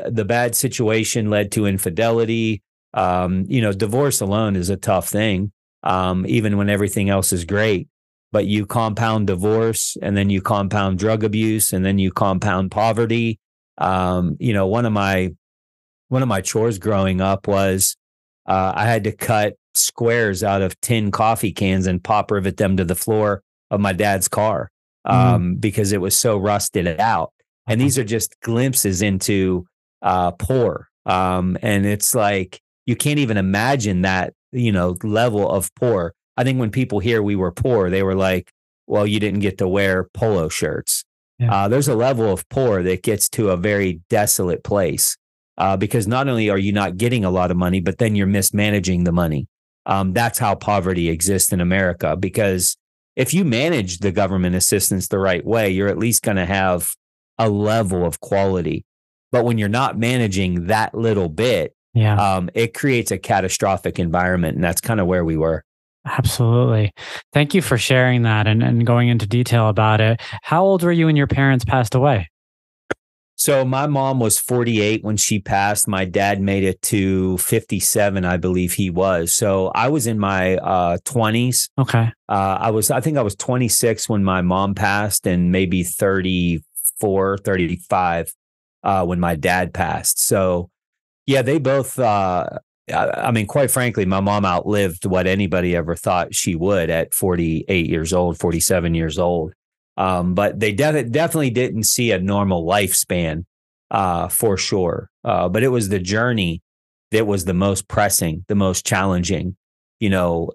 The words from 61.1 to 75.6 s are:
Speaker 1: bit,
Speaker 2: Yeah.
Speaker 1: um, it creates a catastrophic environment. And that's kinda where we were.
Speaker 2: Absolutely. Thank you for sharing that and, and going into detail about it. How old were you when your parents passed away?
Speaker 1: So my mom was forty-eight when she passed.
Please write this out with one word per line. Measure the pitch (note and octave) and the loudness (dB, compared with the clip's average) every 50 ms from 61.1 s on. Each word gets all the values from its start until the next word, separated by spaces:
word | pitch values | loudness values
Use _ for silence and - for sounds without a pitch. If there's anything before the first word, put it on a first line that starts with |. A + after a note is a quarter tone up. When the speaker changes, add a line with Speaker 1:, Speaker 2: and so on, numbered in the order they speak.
| G#2+ G2+ F2+ E2 | 0 0 -2 -2
Speaker 1:
bit, | D2+ F2 A2+ B2+ A2 F2+ D2 - - _ _ _ - | -2 -2 0 0 0 0 -2 -4 -8 _ _ _ 0
Speaker 2:
Yeah. | A#2 A2 G#2+ G#2+ G#2+ G#2 G2 F#2+ | 2 2 2 2 2 2 2 0
Speaker 1:
um, | F#2 F2+ E2+ - | 0 -2 -2 -2
it | A2 A#2 A#2 - | -2 -2 -2 -2
creates | - - C#3 B2+ A#2 G#2+ - | -2 0 0 2 0 0 -2
a | G2+ | -4
catastrophic | F#2 - - A2 G2 F#2 F2+ - - G#2+ G2 F#2+ F2 - F2 - | -4 -2 0 0 0 0 0 -2 0 0 0 0 0 -2 -4 -4
environment. | - F2+ E2+ D#2+ F2 F2+ F2+ F#2 F2 E2 D#2 - | -2 -2 0 0 2 2 2 2 2 0 0 0
And | C#2+ F2+ | 0 0
that's | E2+ E2 - | 0 0 -2
kinda | - - A2+ G#2 F2+ | -2 -2 0 0 2
where | F2 F#2 F2+ E2+ | 2 2 0 0
we | E2 D#2+ | 0 0
were. | D#2 D#2+ D#2+ D#2+ D#2 - _ _ _ _ _ _ _ - | 0 0 0 0 -2 -6 _ _ _ _ _ _ _ -12
Speaker 2:
Absolutely. | - - - A2+ - - - A#2+ A2+ A#2 A#2+ B2+ B2 A2+ A2 G#2+ F#2+ - - - - - - - _ - | -6 -2 0 0 0 0 2 2 4 4 4 4 4 2 2 0 0 -2 -8 -14 -14 -14 -14 -8 _ 0
Thank | D3 D3+ D3 - | 0 2 2 2
you | F#3+ | 0
for | - - C3 | 0 2 0
sharing | G#2+ - - C3 B2+ B2+ B2+ B2 A#2+ | 0 2 2 4 4 4 4 4 4
that | A#2 A2+ G#2+ G#2+ G#2 | 2 2 2 2 2
and, | A2 G#2+ A2+ B2 | 2 2 2 2
and | B2 B2 A#2 A#2 | 2 2 2 2
going | A#2+ A#2+ A#2+ A#2+ A#2+ | 2 4 4 4 4
into | A#2+ A2+ A2 | 2 2 0
detail | G2+ A#2+ B2 A#2+ - A#2+ A#2 A2 | 0 0 0 0 2 2 2 2
about | G#2+ G2+ A2+ G#2+ A2 A2 G#2+ | 2 2 2 2 4 4 4
it. | A2 A2 A2+ - - - - - | 4 2 2 0 -4 -10 -14 -12
How | - - D3+ E3+ F#3+ | -4 0 2 2 4
old | G3 G3 F3 E3+ | 4 4 4 2
were | F3 | 2
you | F3 E3+ D#3+ | 2 4 4
when | D#3+ D#3 | 4 4
your | C#3+ C#3 | 4 2
parents | - - C3+ C#3 C3+ C3+ B2+ - | 2 2 2 4 4 4 2 2
passed | - C#3 C3 A#2 - - | 2 0 0 2 2 2
away? | B2+ C3 D3 B2 F#2+ E2 - _ _ _ _ _ _ _ _ _ _ _ - - - _ _ _ _ _ _ _ | 2 4 4 4 2 0 -4 _ _ _ _ _ _ _ _ _ _ _ -12 -12 -12 _ _ _ _ _ _ _
Speaker 1:
So | - - D#3 C#3+ C3+ C3 | -4 0 2 2 2 2
my | B2+ C3 C3+ D3 | 2 0 0 0
mom | D3+ C#3+ C3+ C3+ C3+ C3+ B2+ | 0 0 0 0 0 0 2
was | A#2 G#2+ - - | 2 2 0 0
forty-eight | - - B2 B2 A#2+ A#2+ A2+ G#2 G#2 G#2 A2 A2 - | 0 0 0 0 2 2 2 2 2 2 0 0 -2
when | G#2+ G#2+ | -2 -2
she | G2+ - - A2 G2+ | -2 0 0 -2 -2
passed. | - - G#2+ G2 | -2 0 0 0